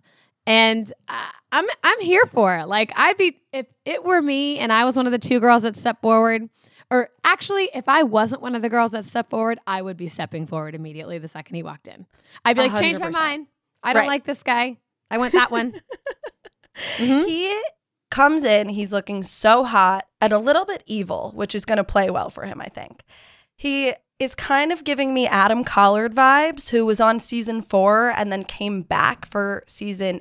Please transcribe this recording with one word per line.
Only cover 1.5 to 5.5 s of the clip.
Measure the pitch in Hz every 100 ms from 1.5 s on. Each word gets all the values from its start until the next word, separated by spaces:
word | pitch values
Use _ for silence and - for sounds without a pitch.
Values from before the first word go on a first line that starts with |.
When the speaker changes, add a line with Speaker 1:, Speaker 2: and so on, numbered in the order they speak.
Speaker 1:
I'm, | 269 392 605
I'm | 330 453
here | 359 370 480
for | - 202 175
it. | 160
Like, | 202 214 -
I'd | 302 392
be, | 370 277 _
if | 269 - _
it | - 285
were | 359 359
me | 285 277 285 285
and | 233
I | 220
was | 247
one | 254 254
of |
the | 240
two | - 247
girls | 233